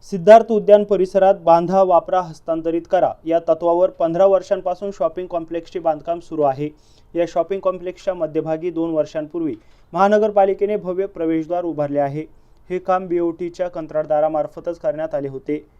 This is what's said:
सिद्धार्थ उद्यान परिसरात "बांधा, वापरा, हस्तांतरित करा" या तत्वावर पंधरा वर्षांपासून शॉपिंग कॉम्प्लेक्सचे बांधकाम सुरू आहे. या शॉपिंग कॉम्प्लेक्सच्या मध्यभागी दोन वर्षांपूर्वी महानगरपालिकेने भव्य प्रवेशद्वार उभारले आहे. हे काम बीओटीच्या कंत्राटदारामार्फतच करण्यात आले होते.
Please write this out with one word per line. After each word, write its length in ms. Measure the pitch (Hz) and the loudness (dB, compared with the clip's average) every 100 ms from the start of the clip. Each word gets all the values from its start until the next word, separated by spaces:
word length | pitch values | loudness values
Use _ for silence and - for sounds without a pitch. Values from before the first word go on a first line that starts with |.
सिद्धार्थ 500 | - 196 175 226 220 | -8 0 8 8 8
उद्यान 320 | 214 180 208 | -2 6 4
परिसरात 500 | 208 196 185 196 190 196 | 6 0 2 2 2 2
"बांधा, 420 | 165 170 175 190 | 4 4 4 2
वापरा, 380 | 190 170 165 185 | 4 2 2 -4
हस्तांतरित 600 | 170 156 - 165 165 165 165 | -4 -12 -6 -4 -2 -4 -2
करा" 220 | 185 151 - | 0 0 -2
या 140 | 156 165 | -2 -2
तत्वावर 520 | 170 160 170 170 180 | 0 0 2 2 0
पंधरा 360 | - 170 165 196 | 0 -4 2 4
वर्षांपासून 640 | 190 185 190 185 180 202 | 4 0 -4 -4 -6 -8
शॉपिंग 320 | 196 165 160 180 | -4 -4 -4 -8
कॉम्प्लेक्सचे 520 | 175 160 165 165 190 | -8 -6 -10 -8 -4
बांधकाम 420 | 165 151 151 170 | -4 -4 -6 -8
सुरू 220 | - 156 | -8 -2
आहे. 580 | 143 131 151 - _ _ _ | 0 0 -8 -10 _ _ _
या 100 | 170 170 | -4 -2
शॉपिंग 320 | - 170 196 | -2 -2 -2
कॉम्प्लेक्सच्या 540 | 190 185 175 180 - | -4 -4 -10 -8 -8
मध्यभागी 560 | 180 160 151 156 160 175 | -4 -4 -4 -4 -4 -4
दोन 200 | 165 165 | -4 -4
वर्षांपूर्वी 640 | 160 151 160 151 175 160 113 _ - _ | -2 -2 -4 -8 -6 -6 -6 _ -20 _
महानगरपालिकेने 840 | 170 196 214 214 202 196 190 202 208 | 0 2 4 2 2 2 2 -2 -2
भव्य 300 | 170 180 196 | -4 -6 -6
प्रवेशद्वार 580 | 175 165 160 156 170 | -4 -2 -2 -2 -4
उभारले 340 | 175 147 143 143 | -4 -4 -4 -2
आहे. 260 | 143 147 156 - _ _ - | -2 -4 -12 -18 _ _ -8
हे 80 | 180 | -8
काम 280 | 185 185 190 | -2 -2 0
बीओटीच्या 600 | 175 170 165 175 170 180 | -2 -2 -4 -10 -6 -8
कंत्राटदारामार्फतच 1120 | 175 156 151 151 151 156 156 147 - 175 170 | -6 -6 -4 0 0 2 0 -4 -6 -10 -6
करण्यात 360 | 160 151 156 | -6 -4 -6
आले 140 | 151 139 | -6 -6
होते. 380 | 135 - 151 147 | -10 -6 -8 -8